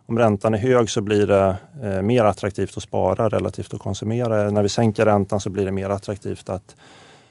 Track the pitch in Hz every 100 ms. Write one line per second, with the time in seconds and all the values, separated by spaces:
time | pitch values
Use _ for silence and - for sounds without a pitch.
0 | - 117 117 101 110 110 127 123 113 -
1 | 101 104 101 101 95 95 - 147 110 95
2 | 98 123 107 - 104 - 95 - - 104
3 | 92 92 113 101 98 - - 117 104 101
4 | 104 117 120 110 104 104 101 - 117 104
5 | 107 104 98 104 104 95 95 98 95 101
6 | - 101 101 95 - 95 - - - -
7 | - - _